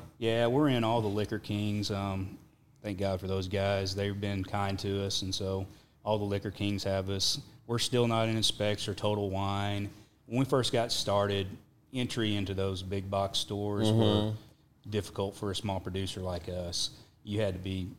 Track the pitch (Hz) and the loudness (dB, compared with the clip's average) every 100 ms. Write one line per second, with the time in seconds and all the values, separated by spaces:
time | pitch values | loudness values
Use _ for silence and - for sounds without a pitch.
0 | - - 113 113 120 131 151 127 110 117 | -6 -4 0 2 4 4 4 4 2 2
1 | 107 101 101 107 - 104 104 104 101 101 | 2 0 0 -2 -2 -2 0 0 -2 -2
2 | 98 95 98 - - _ _ _ 107 95 | -2 -2 -4 -8 -18 _ _ _ -8 -2
3 | 98 92 92 95 92 98 98 101 95 98 | 0 0 -2 -2 0 0 2 2 0 -2
4 | 101 101 104 101 95 104 101 95 98 98 | -2 -2 -2 -2 -2 -2 -2 -2 -2 -2
5 | 98 - 95 - 95 95 92 - - _ | -2 -2 -4 -4 -2 -4 -6 -12 -20 _
6 | 104 107 104 101 104 - 101 101 98 95 | -2 0 0 -2 -2 -2 0 0 0 0
7 | 95 98 - - - - - 117 - 127 | 0 0 0 -2 -6 -18 -4 -2 2 4
8 | 120 113 113 113 107 - 104 104 - 98 | 4 4 2 2 2 2 0 0 -2 0
9 | 107 104 101 95 98 98 101 101 101 - | 0 2 0 0 0 2 0 0 -4 -8
10 | - _ - 117 135 139 117 120 120 - | -20 _ -4 0 4 4 4 2 2 0
11 | - 101 101 101 98 113 - _ _ 131 | 2 4 4 2 0 -6 -16 _ _ -4
12 | 123 - 110 104 95 95 98 92 92 98 | -2 0 2 2 0 0 0 -2 -4 -4
13 | 95 98 98 - - 104 104 101 107 110 | -2 0 0 -2 -4 -4 -2 2 4 6
14 | 110 104 107 110 - - _ _ - 104 | 6 6 2 -2 -8 -20 _ _ -6 -4
15 | 95 - 98 - 104 92 104 95 92 95 | -4 -4 -4 -2 -4 -2 -2 -4 -4 -4
16 | 95 - 92 87 87 90 87 90 - - | -4 -4 -6 -6 -6 -6 -4 -4 -4 -6
17 | - _ 104 104 104 92 95 95 87 | -20 _ -6 0 0 -2 -4 -4 -4